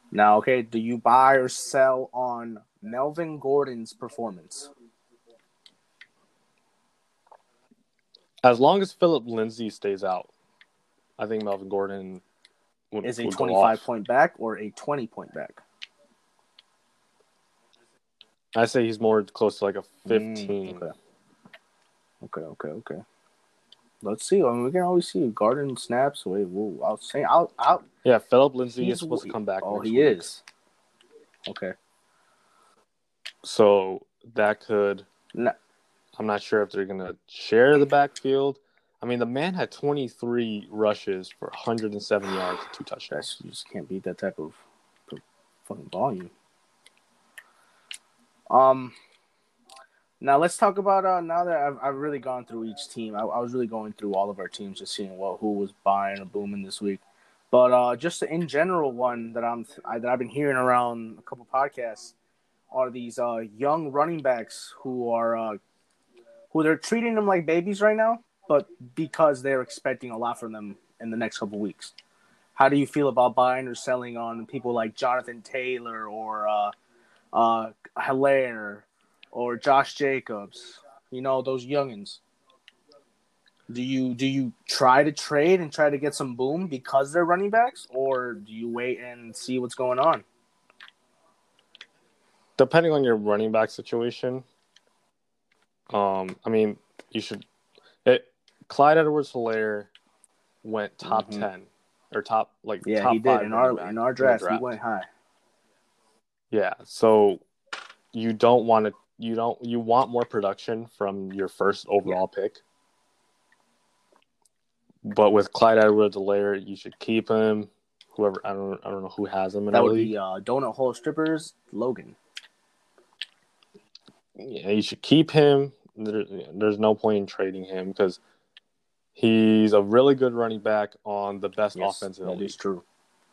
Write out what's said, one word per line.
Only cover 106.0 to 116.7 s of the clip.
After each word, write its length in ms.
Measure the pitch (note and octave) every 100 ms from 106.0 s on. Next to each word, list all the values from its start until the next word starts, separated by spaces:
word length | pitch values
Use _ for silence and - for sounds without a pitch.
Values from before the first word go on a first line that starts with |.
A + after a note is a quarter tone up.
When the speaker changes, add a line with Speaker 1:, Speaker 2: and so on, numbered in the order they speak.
| _ _ _ _ _
Speaker 2:
Yeah, 240 | G#2+ F#2 -
so 560 | - - A2+ G#2+ G2+ F2+ _ _ _ - - - _
you 200 | A#2 A2+
don't 340 | A2 A#2+ B2 A2+
wanna, 260 | A2 G#2+ - _ _
you 180 | A2+ A2+
don't, 280 | A#2 -
you 140 | B2 A#2
want 320 | A2+ A#2+ A#2+
more 140 | A#2+
production 640 | A#2+ A#2 G2 G2 - A2+ A2+ _
from 340 | G2+ G2 F#2+
your 140 | G2 F#2+
first 400 | - G2 F#2+ -
overall 400 | G2+ F#2+ F#2 F#2+ -
Speaker 1:
Yeah. 60 |
Speaker 2:
pick. 160 | G2 - _ _ _ _ _ _ _ _ _ _ _ _ _ _ _ _ _ _ _ _ _ _ _ _
But 280 | - G#2 G#2
with 220 | G#2 F#2+
Clyde 260 | - A2+ A2
Edwards-Helaire, 880 | G#2+ G#2+ G#2 G2 G2 G2+ G2+ G2
you 100 | F#2+